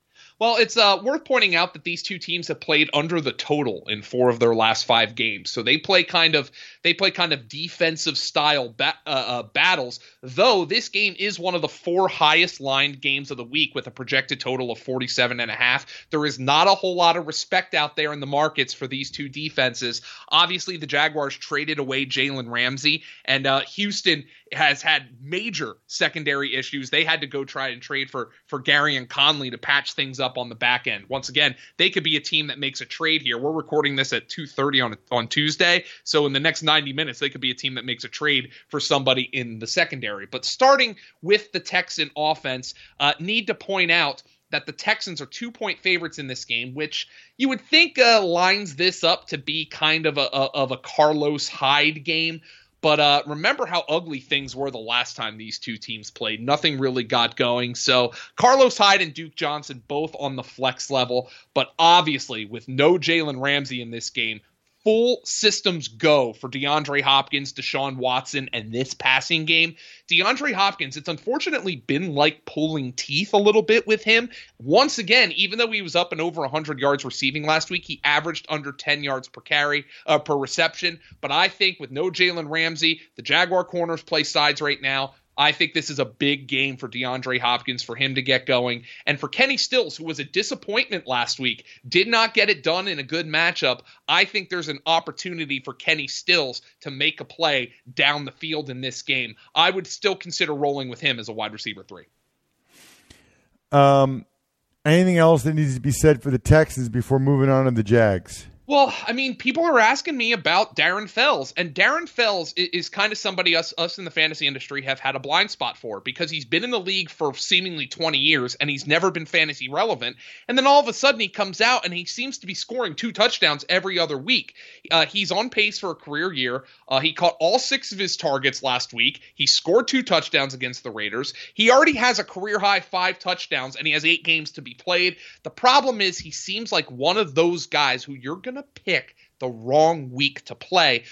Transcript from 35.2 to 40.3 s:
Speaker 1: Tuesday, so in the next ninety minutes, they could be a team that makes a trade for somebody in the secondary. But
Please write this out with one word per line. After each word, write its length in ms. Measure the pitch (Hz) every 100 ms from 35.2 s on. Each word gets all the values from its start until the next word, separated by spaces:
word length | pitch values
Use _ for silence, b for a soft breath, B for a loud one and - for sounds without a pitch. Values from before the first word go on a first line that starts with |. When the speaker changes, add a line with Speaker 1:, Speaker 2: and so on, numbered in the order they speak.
| 113
Speaker 1:
Tuesday, 560 | 147 151 147 175 175 B B
so 240 | - 156 147
in 60 |
the 80 | 135
next 240 | 160 151
ninety 280 | 156 151 139
minutes, 280 | 135 156 120
they 100 | 143
could 100 | 135
be 120 | 127
a 20 |
team 200 | 123 135
that 100 | 127
makes 180 | 123 123
a 60 | 127
trade 420 | - 151 135 127 b _
for 120 | 147
somebody 420 | 143 143 131 127
in 380 | 123 135 120 110
the 80 | 113
secondary. 580 | - 165 135 110 101
But 180 | 98